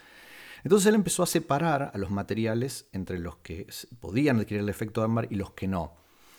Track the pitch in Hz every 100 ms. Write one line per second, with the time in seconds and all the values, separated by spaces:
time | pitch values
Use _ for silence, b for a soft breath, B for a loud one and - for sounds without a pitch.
0 | B B B B B B 143 208 208 214
1 | 170 - 170 170 - 139 165 139 139 101
2 | 95 101 95 104 110 113 131 - - 95
3 | 90 90 85 - - 85 - - - 120
4 | 82 107 147 117 104 104 101 - 107 113
5 | 110 117 113 101 92 - 95 92 76 B
6 | B B B